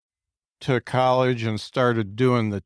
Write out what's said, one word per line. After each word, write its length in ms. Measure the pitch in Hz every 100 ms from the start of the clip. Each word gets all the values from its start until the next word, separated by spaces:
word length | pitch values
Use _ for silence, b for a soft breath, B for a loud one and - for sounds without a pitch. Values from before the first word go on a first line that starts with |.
| _ _ _ _ _ _
to 180 | - 123
college 640 | - 127 127 127 127 123
and 160 | 113 107
started 560 | - - 123 117 101 104
doing 340 | 127 123 110
the 120 | 101